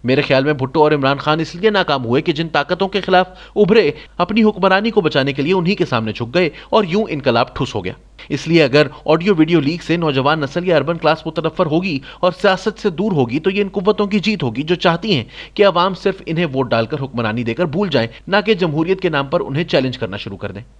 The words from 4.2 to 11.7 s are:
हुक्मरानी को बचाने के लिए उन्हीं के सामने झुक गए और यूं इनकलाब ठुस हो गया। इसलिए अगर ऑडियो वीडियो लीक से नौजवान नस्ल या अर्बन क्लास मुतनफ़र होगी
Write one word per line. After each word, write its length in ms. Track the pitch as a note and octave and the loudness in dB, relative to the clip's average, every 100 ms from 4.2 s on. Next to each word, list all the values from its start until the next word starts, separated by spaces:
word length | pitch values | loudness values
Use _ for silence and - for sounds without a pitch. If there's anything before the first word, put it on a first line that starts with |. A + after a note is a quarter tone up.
| F3+ A3 | -2 2
हुक्मरानी 500 | G#3+ G3+ F#3 F#3+ A3 | 2 4 2 2 2
को 100 | G#3+ | 0
बचाने 320 | D#3+ D3 C#3 | 2 0 0
के 80 | C#3 | -2
लिए 120 | C#3+ | 0
उन्हीं 220 | F#3 E3+ G#3 | 2 2 0
के 100 | E3 | 0
सामने 280 | B2 A2 | -2 -4
झुक 160 | G#2 A#2 | -6 -4
गए 220 | D3+ E3+ - - | 0 -2 -4 -2
और 120 | A3 G3 | -2 0
यूं 220 | F#3 A3 | -2 -2
इनकलाब 460 | D3+ C3 A#2 B2 - | -2 0 0 0 -2
ठुस 180 | C#3 A2 | -4 -4
हो 60 | |
गया। 140 | F2+ - - - - | -8 -12 -20 -20 -8
इसलिए 300 | D3 D#3+ E3 | -8 2 4
अगर 280 | C#3+ C#3 C#3 - - | 4 4 2 -2 0
ऑडियो 260 | D#3+ F3+ | 0 2
वीडियो 260 | F3+ D#3 F3 | 2 4 4
लीक 220 | C#3+ E3+ | 2 -4
से 160 | - E3+ | -2 -2
नौजवान 460 | D#3+ C3+ C3+ D#3+ | 0 0 0 0
नस्ल 200 | C#3 F3 | -2 -2
या 120 | F#3 F3 | 2 2
अर्बन 180 | E3 | 2
क्लास 300 | E3+ D#3+ D#3 E3 | 0 0 0 -2
मुतनफ़र 400 | D#3+ D#3+ - | -4 -4 -2
होगी 360 | D#3+ | 0